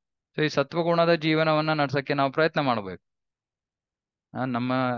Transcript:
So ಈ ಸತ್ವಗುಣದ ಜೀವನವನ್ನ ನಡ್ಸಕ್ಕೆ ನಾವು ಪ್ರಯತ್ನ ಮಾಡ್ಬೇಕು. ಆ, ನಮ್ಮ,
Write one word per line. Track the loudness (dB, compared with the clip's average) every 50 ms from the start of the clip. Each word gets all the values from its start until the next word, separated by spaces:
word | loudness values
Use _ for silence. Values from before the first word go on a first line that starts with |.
| _ _ _ _ _ _ -4
So | -4 -2
ಈ | -2
ಸತ್ವಗುಣದ | 0 -2 -2 -2 -2 -2 0 0 2 2 4 4 2
ಜೀವನವನ್ನ | 2 2 0 2 2 2 2 2 2 2 0 0
ನಡ್ಸಕ್ಕೆ | 0 0 0 0 -4 -2 -2 0
ನಾವು | 0 0 0
ಪ್ರಯತ್ನ | 2 0 0 0 0 0
ಮಾಡ್ಬೇಕು. | 0 0 0 -2 -4 -8 -12 -12 _ _ _ _ _ _ _ _ _ _ _ _ _ _ _ _ _ _ _ _ _ _ _ _ _ _ -8
ಆ, | -6 -6
ನಮ್ಮ, | -4 -2 -2 -2 0 0 0 0 -2 -2